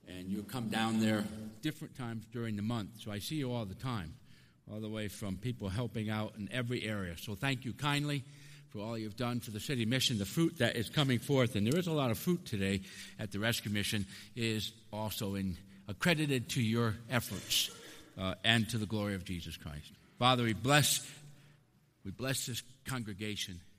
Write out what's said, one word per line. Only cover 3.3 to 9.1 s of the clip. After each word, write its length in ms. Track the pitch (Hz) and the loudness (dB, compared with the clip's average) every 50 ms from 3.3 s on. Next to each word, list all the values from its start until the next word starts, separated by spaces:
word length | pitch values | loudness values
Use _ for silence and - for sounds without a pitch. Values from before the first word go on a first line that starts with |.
| 156 | -4
you 140 | 156 139 123 | -2 -2 -2
all 140 | 123 120 110 | -2 -2 -4
the 100 | 95 92 | -4 -8
time, 380 | - - 135 123 107 87 80 - - - - - - - - _ _ _ - | -6 -4 -4 -2 -2 -4 -6 -10 -14 -18 -20 -20 -20 -20 -20 _ _ _ -12
all 100 | 107 107 | -10 -8
the 80 | 110 107 | -6 -6
way 180 | 110 110 107 101 | -4 -4 -4 -4
from 300 | - - 104 101 95 92 | -6 -6 -6 -4 -6 -4
people 320 | 95 127 120 123 104 95 | -4 -4 -4 -2 -4 -2
helping 400 | 87 110 123 110 - 120 107 107 | -2 -2 -2 -2 -2 -4 -2 -2
out 240 | 110 107 107 107 - - | 0 -2 -2 -4 -6 -8
in 120 | 101 - | -8 -4
every 320 | - 127 123 120 123 104 87 | -4 -4 -2 -2 -2 -2 -2
area. 320 | 110 107 101 95 87 82 | -2 -2 -2 -4 -4 -6
So 180 | - - - 104 | -8 -8 -8 -6
thank 300 | 98 - 139 135 120 - | 0 0 0 0 0 -2
you 80 | 120 | -8
kindly 500 | 98 - 135 147 143 147 147 147 147 139 123 - - - - - - - - - | -6 -2 0 0 2 2 0 0 -2 -4 -4 -8 -18 -20 -18 -18 -18 -20 -20 -12
for 120 | - 107 | -10 -8
all 180 | 101 113 117 113 | -6 -6 -6 -6
you've 180 | 110 107 | -6 -8